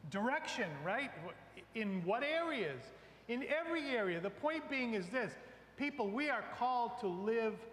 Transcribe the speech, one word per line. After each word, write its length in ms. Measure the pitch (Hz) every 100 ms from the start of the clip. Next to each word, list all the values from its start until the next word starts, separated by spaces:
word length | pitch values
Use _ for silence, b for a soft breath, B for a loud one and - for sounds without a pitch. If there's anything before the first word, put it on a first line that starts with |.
| 151
Direction, 580 | 190 226 302 302 - 196 143 156
right? 240 | 226 277 160 160 - - - -
In 300 | 226 214 190 170
what 180 | 226
areas? 580 | 285 320 339 285 170 135 - - B B B
In 160 | 240 269
every 420 | 302 330 330 277
area. 300 | 247 196 170
The 100 | 190
point 400 | 196 302 320 302
being 240 | 269 247
is 140 | 214 175
this. 240 | 247 202 - B B B -
People, 320 | 285 285 208
we 200 | 214 294
are 140 | 240 196 -
called 400 | 247 254 233 226
to 80 | 202
live 480 | 180 208 226 226 196 -